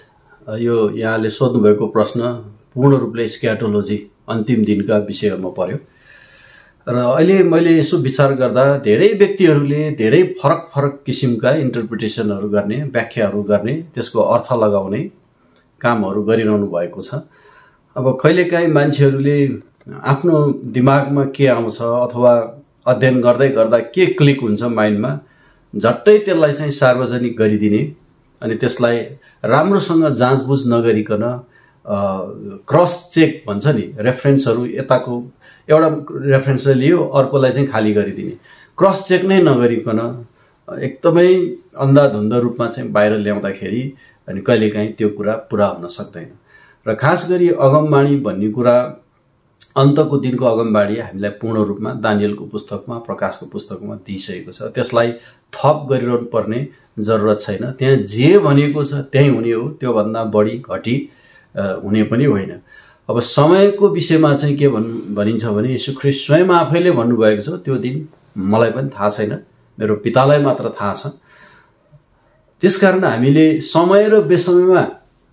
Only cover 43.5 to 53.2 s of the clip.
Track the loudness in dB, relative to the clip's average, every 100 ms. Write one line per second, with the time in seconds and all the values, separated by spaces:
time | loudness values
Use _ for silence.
43.5 | -8 -8 -6 -8 -12 _ _ -12 -8 0
44.5 | 2 2 -2 -6 -2 -4 -2 -4 -6 -4
45.5 | -2 0 -2 -12 -14 -14 -16 -18 -20 _
46.5 | _ _ _ -8 -2 0 0 0 0 2
47.5 | 2 2 4 2 2 2 0 -2 -4 -4
48.5 | -2 2 2 0 -6 _ _ _ _ _
49.5 | _ -8 2 4 4 2 0 -2 0 0
50.5 | 0 0 0 0 -2 -8 -8 -8 -6 -4
51.5 | -2 -2 -4 -8 -6 -2 0 -2 -4 -10
52.5 | -14 -12 -12 -12 -12 -12 -6